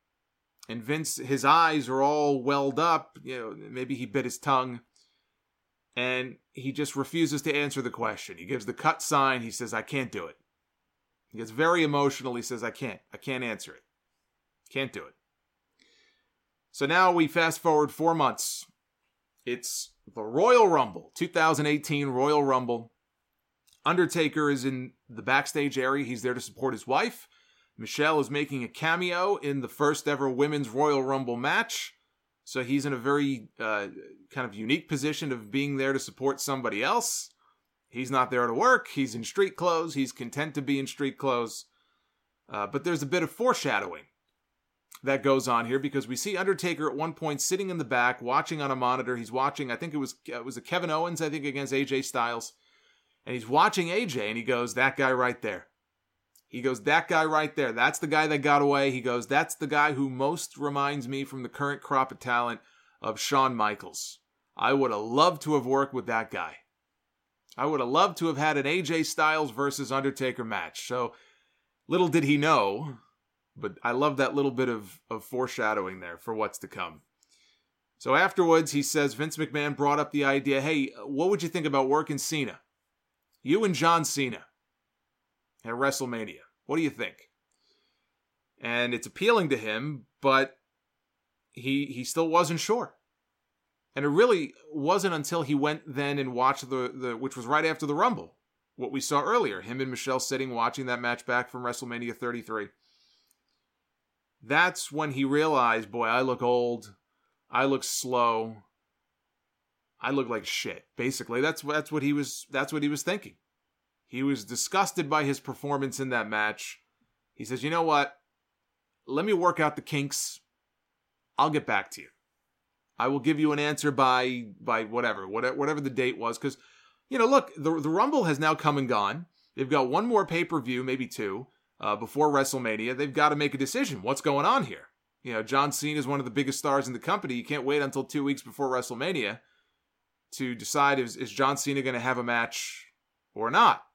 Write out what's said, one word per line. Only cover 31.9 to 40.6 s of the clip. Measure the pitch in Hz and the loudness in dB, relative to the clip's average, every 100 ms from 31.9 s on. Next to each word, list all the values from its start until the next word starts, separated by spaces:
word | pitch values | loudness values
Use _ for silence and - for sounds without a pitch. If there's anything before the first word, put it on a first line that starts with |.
| - _ _ _ _ - | -14 _ _ _ _ -10
So | 131 | -6
he's | 123 139 143 | 0 0 0
in | |
a | 131 | -2
very, | 123 143 143 131 104 - | 0 2 2 -2 -8 -8
uh, | 113 104 101 - - - _ | -2 -2 -4 -10 -18 -20 _
kind | 139 123 | -8 -8
of | 101 | -6
unique | 110 160 - | 0 0 0
position | 147 143 147 151 | -4 -2 -4 -4
of | 127 104 | -6 -4
being | 135 143 139 | -2 -2 0
there | 135 | 0
to | 135 | -2
support | - - 135 135 | -4 -4 -2 0
somebody | - 135 120 104 | -2 -2 -2 0
else. | 131 233 214 - - _ _ _ _ _ _ | 2 2 0 -4 -8 _ _ _ _ _ _
He's | 120 131 | -8 0
not | 135 123 | 2 2
there | 123 120 | 2 2
to | |
work. | 117 240 254 - | 4 6 6 2
He's | - 131 | -2 -2
in | 113 110 | -4 -4
street | - 196 - | 0 0 2
clothes. | 175 165 165 | 0 2 0
He's | 143 131 | -2 -4
content | - 117 143 151 | -6 -8 -6 -4
to | 147 | -4